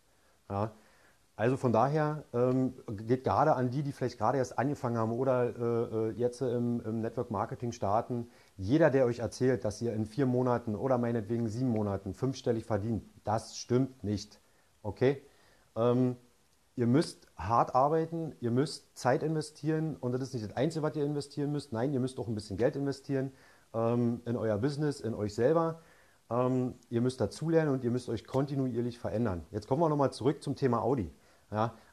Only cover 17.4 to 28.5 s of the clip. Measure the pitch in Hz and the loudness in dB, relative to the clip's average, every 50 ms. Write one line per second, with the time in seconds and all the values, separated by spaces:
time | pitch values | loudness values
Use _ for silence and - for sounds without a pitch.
17.4 | 82 101 117 120 160 - - 127 135 147 160 160 160 165 170 165 160 147 - - | -2 2 2 4 4 4 4 4 4 4 4 2 0 -2 -4 -6 -6 -6 -6 -4
18.4 | 120 117 117 127 147 151 - - - _ _ - - 127 127 151 147 156 160 156 | -2 0 2 2 2 0 -4 -10 -16 _ _ -2 0 2 2 2 0 0 -2 -2
19.4 | 151 - - - - 156 156 156 156 160 143 - - 123 123 131 135 131 - 120 | -4 -6 -10 -6 -4 -2 0 0 -2 -2 -4 -4 -4 -4 -2 -2 -4 -6 -6 -6
20.4 | 107 98 - 113 131 165 160 156 147 156 151 151 143 143 147 143 139 - - - | -6 -6 -2 0 0 0 0 0 -2 -2 -2 0 -2 -2 -2 -4 -6 -6 -4 -4
21.4 | 143 143 147 147 139 - - 110 120 143 147 123 127 127 - - 107 107 113 104 | -2 -2 -2 -4 -4 -4 -4 -2 0 0 0 0 -2 -2 -4 -6 -6 -4 -4 -6
22.4 | 104 - 98 95 117 139 139 139 143 139 139 - - - 139 135 135 135 135 - | -6 -6 0 2 2 2 2 0 -2 -2 -4 -4 -4 -2 -2 -2 -2 -2 -6 -12
23.4 | - - - - _ _ - 113 113 117 120 120 120 117 120 113 - 120 120 113 | -20 -20 -20 -20 _ _ -2 0 2 2 2 4 2 2 0 -2 -4 -4 -4 -2
24.4 | 107 110 107 101 113 147 143 139 156 147 139 - - 113 - - 107 107 - - | 0 0 2 2 0 0 0 0 -2 -2 -2 -2 -4 -6 -4 -2 -4 -4 0 2
25.4 | 117 135 160 165 165 165 160 165 - - - - - _ _ _ _ - 117 120 | 4 4 4 4 2 0 -2 -6 -12 -20 -20 -20 -20 _ _ _ _ -2 0 2
26.4 | 127 127 131 127 123 123 - - - _ 120 117 120 131 127 - 110 98 - - | 2 2 2 2 0 -2 -4 -8 -10 _ -2 0 0 0 0 0 -2 -2 -2 -4
27.4 | 156 160 165 160 160 151 135 131 117 120 117 123 - - 117 104 - - - 131 | -2 2 2 2 4 2 2 0 0 0 -2 -2 -2 -4 -6 -6 -6 -4 -2 -2
28.4 | 143 139 | 0 0